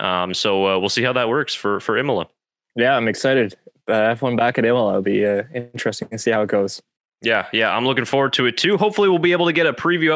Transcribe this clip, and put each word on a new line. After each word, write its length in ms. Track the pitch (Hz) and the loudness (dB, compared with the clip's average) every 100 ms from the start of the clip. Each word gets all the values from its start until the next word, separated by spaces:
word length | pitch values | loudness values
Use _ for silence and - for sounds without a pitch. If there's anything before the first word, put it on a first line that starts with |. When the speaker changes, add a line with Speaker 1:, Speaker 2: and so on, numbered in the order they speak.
Speaker 1:
Um, 340 | 95 90 90 | -2 -2 -2
so, 320 | 90 107 98 98 | -2 0 0 2
uh, 120 | 95 | 0
we'll 120 | 98 | 0
see 120 | - | 0
how 120 | 127 | 0
that 160 | 127 117 | 0 0
works 240 | 139 - | -2 -4
for, 260 | - 101 101 | -4 -4 -4
for 160 | - 110 | -2 -2
Imola. 300 | 139 104 82 _ _ _ _ 117 | 0 -2 -4 _ _ _ _ -2
Speaker 2:
Yeah, 180 | 123 | 0
I'm 140 | 135 113 | 2 0
excited. 460 | 95 135 135 104 - - _ - | -2 0 2 0 -4 -20 _ -4
Uh, 40 | |
F 280 | 110 110 117 | 0 2 0
one 160 | 131 117 | -2 0
back 220 | 120 123 | 0 2
at 80 | 113 | 2
Imola. 240 | 123 107 | 2 2
It'll 120 | 98 | 2
be, 220 | 98 104 | 0 2
uh, 200 | 104 101 113 | 2 0 -2
interesting 540 | 123 120 - 113 - 110 | -8 -10 -6 -6 -6 -8
to 100 | 110 | -4
see 120 | 120 | 0
how 120 | 110 | 0
it 60 | 104 | 2
goes. 340 | 104 98 - _ _ _ _ | 0 0 -4 _ _ _ _
Speaker 1:
Yeah, 260 | 113 110 92 | 0 0 -2
yeah, 240 | 110 110 101 | -2 0 0
I'm 80 | |
looking 220 | 127 127 117 | 0 0 0
forward 260 | 139 135 | 0 2
to 120 | - 123 | 2 0
it 100 | - | 0
too. 220 | - 123 | 0 2
Hopefully 320 | 214 208 202 | 0 2 2
we'll 80 | 175 | 2
be 140 | 175 | 2
able 120 | 175 | 2
to 80 | 170 | 2
get 140 | 165 160 | 2 0
a 80 | |
preview 360 | 127 165 175 160 | 0 -2 0 0